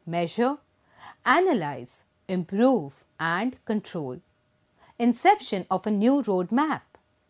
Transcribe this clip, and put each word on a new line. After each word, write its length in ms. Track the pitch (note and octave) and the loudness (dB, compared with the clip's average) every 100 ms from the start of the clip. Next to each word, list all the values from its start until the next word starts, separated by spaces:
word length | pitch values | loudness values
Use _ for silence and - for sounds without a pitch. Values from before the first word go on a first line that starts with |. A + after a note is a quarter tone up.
| - | -6
measure, 520 | E3+ E3+ - A#3+ D4 _ _ _ _ - - | -4 -2 0 0 -2 _ _ _ _ -20 -6
analyze, 800 | - C#4 F#4+ C4 D3 C3 A#2+ - - _ - | 2 2 4 0 -2 -8 -12 -18 -20 _ -6
improve, 760 | F#3 D#3+ G3 B3+ B3 C#3 - _ - | -4 -2 2 4 4 -2 -14 _ -6
and 380 | E3 E3+ A#3+ B3+ | -4 -2 -4 -6
control. 560 | - G#3+ - F3+ C#3 C3+ - _ _ _ _ _ _ - | -4 -4 -4 -8 -8 -10 -14 _ _ _ _ _ _ -2
Inception 680 | A#3+ A#3+ F4 G#4+ - G3 F3 | 0 4 4 4 2 -6 -2
of 160 | F#3+ - | -2 0
a 40 | |
new 320 | G#3 A3+ C#4+ | 2 2 2
roadmap. 600 | A3+ F#3 F3 A#3 D#4 F#3 - - _ _ | 2 -2 0 0 0 -4 -8 -20 _ _